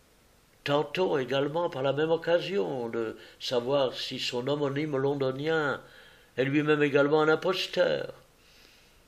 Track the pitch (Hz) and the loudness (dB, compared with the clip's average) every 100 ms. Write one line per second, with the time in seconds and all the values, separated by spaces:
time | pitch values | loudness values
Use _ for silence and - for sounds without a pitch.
0 | _ _ _ _ _ _ - 143 147 - | _ _ _ _ _ _ -2 0 0 0
1 | 185 156 127 135 147 160 175 135 135 139 | 0 0 0 0 0 -2 -4 -2 -2 0
2 | 160 165 165 170 151 196 180 135 117 117 | 2 0 2 0 0 -2 -2 -4 -6 -4
3 | 110 - - - - 123 120 143 127 - | -4 -6 -16 -14 -4 -2 0 2 0 -2
4 | - 131 - 123 127 147 139 139 156 135 | -8 -8 -6 -4 -2 -2 -2 -2 -2 0
5 | 139 143 131 131 151 160 143 113 - - | 0 0 -2 -2 -2 0 0 -4 -8 -20
6 | - - _ - 135 147 151 151 147 139 | -20 -20 _ -2 0 2 4 4 4 4
7 | 143 156 156 156 170 185 - - 175 - | 4 4 4 2 2 -2 -2 0 2 0
8 | - - - _ _ - - - _ _ | -4 -12 -20 _ _ -20 -20 -20 _ _